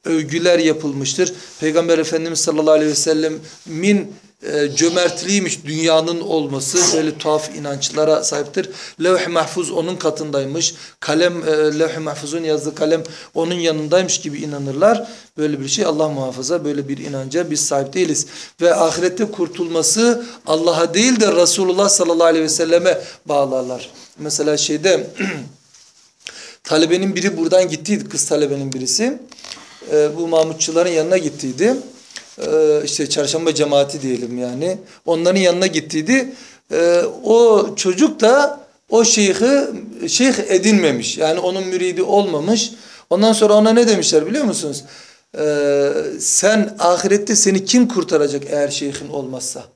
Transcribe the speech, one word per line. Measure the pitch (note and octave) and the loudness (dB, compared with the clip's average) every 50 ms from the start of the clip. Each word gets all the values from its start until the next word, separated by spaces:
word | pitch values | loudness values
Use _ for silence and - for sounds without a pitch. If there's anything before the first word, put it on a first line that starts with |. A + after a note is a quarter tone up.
| _ | _
övgüler | D#3+ E3 D#3 D#3 C#3 C#3+ E3+ E3+ F3+ F3 E3 | 0 -2 -2 -2 -2 -4 0 2 4 4 4
yapılmıştır. | E3 D#3 D3+ D#3 D#3 D3 C#3 C#3 C3+ C3 - - F3+ D#3 - - - - - - | 4 2 0 0 -4 -6 -6 -4 -4 -4 -2 -2 -2 -2 -2 -10 -18 -20 -10 -4
Peygamber | D#3 D#3 D#3 E3+ E3+ E3+ E3+ | -4 0 2 2 2 2 2
Efendimiz | D#3+ D#3 - E3 D#3+ E3 E3 E3 D3+ | 2 2 -2 -2 -4 -2 -2 -4 -2
sallallahu | - E3+ D#3 D3+ D#3 D#3 D#3 | -2 0 0 2 4 4 4
aleyhi | D#3 D3+ D3+ | 4 4 2
ve | D3 | 0
sellemin, | C#3+ - E3 D#3+ D#3 D#3+ D#3 D#3 D#3 D#3 - - - - - D#3+ D#3 F3+ G3+ G#3 G3 E3 - - - _ _ _ _ - | 0 0 0 0 2 0 -2 -4 -6 -12 -18 -20 -20 -16 -12 -8 -2 2 2 2 2 0 -4 -14 -20 _ _ _ _ -10
e, | - - D3 D3 D3 C#3 | -4 -2 -2 -2 0 0
cömertliğiymiş | - D#3+ E3+ E3+ F3+ F3 F3 F3 - - F3+ G3+ G3+ F#3 E3 - - - | 0 0 0 2 0 0 0 -2 -4 -4 -2 0 0 0 -2 -6 -6 -8
dünyanın | D3 D#3 D#3 D#3+ E3 D#3+ D#3+ D#3+ E3 E3+ E3+ | -8 -4 -2 2 2 2 2 2 0 -4 -6
olması, | - G3+ E3 D#3+ D3 C#3 C#3 C3+ C#3 - - F3+ F3 - - | -4 -2 -2 -2 -2 -2 -6 -6 -6 -2 0 0 2 2 2
böyle | D#3 D#3 D#3 D3+ | 0 -2 -2 -4
tuhaf | - - D#3 D3+ D3+ - - - | -4 -2 0 0 0 -2 -6 -12
inançlara | D#3 D3 C#3+ C#3+ C#3 C#3 - - D3+ D#3 D#3 D#3 - - | -10 -8 -8 -6 -6 -6 -4 -2 0 2 2 2 2 0
sahiptir. | - - D3 C#3+ - - G3 F#3 - - - - - - - D#3+ | -2 -4 -4 -6 -4 -6 -6 -6 -6 -12 -16 -16 -18 -8 -2 0
Levh-i | F3+ F#3 F3 F#3 E3+ | 2 2 2 0 -2
Mahfuz | E3+ E3 D#3 C#3+ - F3+ E3+ - | -2 -2 -2 -2 -4 -6 -6 -4
onun | - F3 D#3+ F3 F#3 | -4 -4 -4 -4 -6
katındaymış. | C#3+ - D#3 D3+ - D#3 D3+ C#3 C#3 C3+ C3+ C#3+ E3+ E3+ - - - - - - _ | -4 -4 -4 -4 -4 -8 -4 -4 -4 -4 -4 -4 -4 -4 -4 -6 -8 -20 -20 -18 _
Kalem, | - - D3+ D#3+ F3 F3+ F3 E3+ D#3 | -4 -2 0 2 2 0 0 -2 -2
e, | D#3 D#3 D3+ D#3 D3+ D3+ D3+ | 0 2 2 2 2 2 0
Levh-i | D#3+ D#3 - D#3+ | -2 -2 -2 -6
Mahfuz'un | D#3 D#3 C#3 - D3+ C#3+ D3+ E3+ E3 | -8 -8 -8 -8 -8 -8 -6 -6 -2
yazdığı | D#3 D3+ D3+ C#3 D3+ D3 | -2 -2 -2 -2 -6 -4
kalem | - D#3 D#3 E3 - - - - - - - _ | -2 0 0 0 0 -2 -8 -14 -18 -20 -8 _
onun | D3+ E3 E3 F3+ | -4 -4 -2 -2
yanındaymış | F3 E3 E3 D#3 D#3 D3+ D3+ E3+ F#3 F#3 D#3+ - - | -2 0 0 0 -2 0 2 2 2 2 2 -4 -4
gibi | - D#3 C#3+ | -4 -8 -8
inanırlar. | D3+ D#3+ D3 D3 C#3+ C#3 C#3 C3 C#3+ F3+ G#3+ A#3 G#3 - - - - - _ _ | -8 -8 -8 -8 -6 -6 -6 0 2 4 4 4 2 -2 -10 -16 -20 -20 _ _
Böyle | - D3+ D3+ D3 C3+ | -4 -2 -2 -2 -4
bir | C3+ | -4
şey | C#3 - A3 G3+ | -4 -2 -2 0
Allah | E3+ D3+ D3+ D#3 D#3 | -2 0 0 0 -2
muhafaza, | C#3+ C3+ C3+ C3 A#2+ B2+ C3 C3 F3 E3+ D3+ | -2 -4 -6 -6 -6 -6 -4 -2 -4 -2 -2
böyle | D3 C#3+ C#3+ C#3 | -4 -4 -4 -6
bir | C#3 C#3 | -6 -8
inanca | C#3 - D3 C#3+ C3+ C3+ C3+ C#3 E3+ F3 D#3 | -8 -8 -8 -8 -8 -8 -4 -2 -2 -2 -2
biz | D3+ C#3+ - | -2 -2 -2
sahip | - D3 C#3 F3 - - | 0 0 -2 -2 -2 -2
değiliz. | F#3 F#3 D#3+ D3+ - - - - - - - _ _ | -2 0 0 0 -2 -4 -6 -10 -16 -18 -18 _ _
Ve | E3+ F3 D#3+ | 2 4 4
ahirette | - E3+ D#3+ D#3 E3+ F3 F3+ F3+ F#3 G#3+ G#3 | 4 2 2 2 0 -2 -2 0 -2 -4 -4
kurtulması | - - F3 D#3 - F#3+ F3 E3 E3 E3 D#3 - - G#3+ A#3 A#3+ A#3 A#3+ - - - - _ | -2 -6 -6 -6 -4 -8 -6 -2 -2 0 0 0 2 2 2 2 2 0 -4 -12 -16 -14 _
Allah'a | - D#3 D#3+ E3 F3 E3 D#3 E3+ E3+ - | -2 0 2 2 0 2 2 0 0 2
değil | G3 A3+ C4 B3+ G#3+ | 2 2 4 4 4
de | G#3+ G3 - | 2 4 4
Resulullah | E3+ F3 E3+ - G3 F#3+ F#3 F3+ F#3 G3+ F#3+ | 4 4 4 2 0 0 0 2 2 2 2
sallallahu | - - F3+ E3 E3+ E3 E3 | 2 2 2 2 4 4 4
aleyhi | E3 D#3+ D#3+ D#3+ | 4 4 4 0
ve | D#3 | 0
selleme | D#3+ - E3 D#3+ E3+ E3+ F3 F#3 E3 - - - - - _ | 0 -2 2 2 2 4 4 2 0 0 -4 -12 -18 -16 _
bağlarlar. | D#3 D3 C#3+ C#3 C3 C3 C3 B2+ B2 B2+ A#2+ A2+ - - - - _ _ - | -2 0 0 0 0 -2 -4 -4 -6 -8 -10 -12 -16 -20 -20 -20 _ _ -12
Mesela | D3+ D3+ C#3+ - D3 D3+ D3+ | -8 -6 -4 -2 0 0 0
şeyde | D3 - - D3+ D3+ D#3 F#3+ F3+ D3 B2+ - - - G3 G3 E3+ D3 A#2+ - - _ _ _ _ - _ | 0 0 -2 -2 0 2 2 2 2 0 -6 -8 -6 -6 -6 -6 -8 -12 -14 -18 _ _ _ _ -20 _
<clears throat> | _ _ _ _ _ _ _ _ - - - - - - _ _ | _ _ _ _ _ _ _ _ -18 -18 -18 -20 -20 -20 _ _
talebenin | - E3 D#3 E3 D#3+ F3 F#3 G3 G3 - | 0 2 2 4 2 2 0 0 -2 -2
biri | F3+ F3 G3+ E3+ | 0 -2 -2 -2
buradan | D#3+ E3 D#3+ F3+ F#3 F#3 E3+ | -2 0 2 4 4 2 2
gittiydi, | D#3 D3+ D3+ - G#3 E3+ C#3+ - | -2 -8 -2 -2 -2 -2 -2 -6
kız | - C#3+ - | -4 -4 -2
talebenin | - D#3 D3 D3 C#3 C#3+ C#3 C#3 C3+ C3+ | 0 0 0 0 0 -2 -4 -6 -6 -6
birisi. | C3 B2+ B2+ - - A3 B3+ D4 - - - - - - - - - - - - - - - | -6 -4 -4 -2 0 0 -2 -2 -6 -12 -20 -20 -20 -18 -18 -18 -18 -20 -20 -20 -20 -8 0
E, | D3+ D3+ D3+ D3+ D3 | 2 2 2 2 0
bu | E3 E3+ | -4 -4
Mahmutçuların | E3 E3 D#3+ D#3+ D#3+ D#3+ D#3+ - E3 D#3+ E3 F3 F3+ | 0 2 2 2 2 -2 -4 -6 0 2 2 2 2
yanına | E3+ D#3+ D#3 E3+ F#3 | 2 0 2 2 2
gittiydi. | F#3 D#3+ D3 C#3+ - - C3 B2 C3 F#3 A#3 C4 C#4 - - - - - - - - - - - - | 0 0 -2 -6 -6 -8 -8 -2 0 0 0 0 0 -6 -14 -20 -20 -20 -20 -20 -20 -20 -20 -14 -10
Ee, | - D3+ D3+ D#3 D#3 D3+ D3+ D3 D3 | -4 -2 2 2 4 4 2 0 0
işte | C#3+ - - D3+ C#3 | -4 -4 -4 -4 -2
çarşamba | - D#3 C#3+ C#3 - D#3+ E3 E3 D3+ | -2 -2 -2 -2 -2 0 0 0 0
cemaati | C3 D3+ C#3+ C#3+ C#3+ C#3 C#3 C#3+ D3 | 0 0 2 4 2 2 2 -2 -6
diyelim | C3+ C3 B2+ A#2 B2 A#2 B2 | -4 -4 -4 -4 -6 -8 -6
yani. | B2 B2 B2 B2 C3+ D#3 F3+ F#3 - - - - _ _ | -6 -6 -6 -6 -4 -4 -4 -4 -6 -10 -20 -20 _ _
Onların | D#3+ E3+ E3 E3+ F3 F#3+ G3 | -2 -2 2 2 2 2 4
yanına | F#3 F3 F3 F3+ F#3 | 4 2 2 2 0
gittiydi. | F#3+ D#3+ D#3 D#3 D#3 D#3+ D#3 D#3 F#3+ B3+ C4+ B3 C4 - - - - - _ _ _ | 0 0 -2 -4 -2 -6 -4 0 2 2 2 0 -2 -10 -16 -20 -20 -20 _ _ _
Ee, | D3+ D#3 E3+ E3+ F3 F3 F3 - - - B3 | 0 2 2 4 4 2 2 0 -4 -6 0
o | G#3 A3+ A#3 A#3+ A3+ A3 G3 - - - | 4 6 6 8 6 6 4 2 0 -4
çocuk | - - F#3 F3+ F#3 D4+ - - - | -2 -2 -2 2 2 2 2 2 4
da | G#3+ A3 B3+ C#4+ C#4+ C#4+ - - - _ _ _ _ _ | 4 6 6 6 4 2 -2 -8 -16 _ _ _ _ _
o | A3 A3+ A3+ | 2 4 4
şeyhi | A3 - G#3+ G#3 F#3+ F#3 - A3 B3+ C#4 C#4 C4+ - - - - - - - - | 4 4 4 2 2 2 2 2 4 4 2 0 -2 -6 -12 -14 -14 -12 -10 -6
şeyh | E3+ - - B3 C4+ - - G#3 | -4 0 2 2 2 2 0 0
edinmemiş. | - G3 F#3 F3+ G#3+ G#3+ G3 F3 D3+ C3 A#2+ A2 - - | 0 0 2 4 4 4 4 4 2 0 0 -4 -6 -4
Yani | - D#3 D#3 E3 F3+ | -2 0 0 0 0
onun | F3+ F3+ F#3 F#3+ F#3+ | 0 -2 -2 -4 -6
müridi | F#3 F#3 F3+ F3+ F#3 F3 E3+ F#3+ | -4 -4 -2 -2 -2 -2 -2 0
olmamış. | - G3+ G3+ G3+ F#3+ D#3+ D3 D3 F#3+ A3+ A3 - - - - - - - - - _ | 2 2 2 2 2 -2 -2 0 0 0 0 -2 -6 -10 -18 -20 -20 -20 -20 -4 _
Ondan | F3 F#3+ G#3 A3+ A3 | 0 2 4 4 4
sonra | G#3+ A3 G#3 G#3 | 4 4 6 6
ona | G#3+ G#3+ A3 A3 | 6 6 6 6
ne | A#3+ A#3+ | 6 6
demişler | A3 G#3 F3+ E3 - E3+ D#3 D3+ | 4 4 2 2 2 2 2 2
biliyor | F3+ A3+ D4+ C#4+ | 2 -2 0 0
musunuz? | G#3 E3+ - E3 D3 C#3 C#3 C3 - - - - - - _ _ _ - D#3 | -2 -2 -2 -6 -6 -8 -10 -12 -16 -20 -20 -20 -20 -20 _ _ _ -8 -4
Ee, | D3+ D3+ D3 D3 C#3+ C#3+ C#3+ C#3+ C#3+ C#3+ C#3+ D3+ D#3 C#3 - D#3+ | -2 -2 0 0 0 2 2 2 2 2 0 -2 -4 -4 -6 -6
"Sen | - - - - F#3 G3+ A3 A3 G3+ - - - | -4 -2 0 2 4 4 4 4 0 -2 -2 0
ahirette | F3 F3 F3+ F3 - G3 G3 G#3 G3+ G#3 A3 | 2 2 2 2 2 2 2 2 2 0 0
seni | G#3 - G3+ G3 F#3 F#3+ | 2 2 2 2 0 0
kim | - - B3 A#3+ | 2 4 4 4
kurtaracak | A#3+ - F#3 E3 - F3 D3+ D3 C#3 C#3 C#3 C#3+ C#3+ | 4 0 -4 -2 0 0 2 2 0 -2 -4 -6 -4
eğer | D3 D3 C#3+ C#3+ | -2 -2 -2 -2
şeyhin | C#3+ - D3 C#3 C#3 - C#3+ C#3+ | -4 -6 -6 -8 -8 -10 -12 -10
olmazsa?" | D3+ C#3+ C3 B2+ C3 B2+ B2+ - - C3+ A#2 - _ | -10 -8 -8 -8 -10 -10 -10 -10 -10 -12 -16 -18 _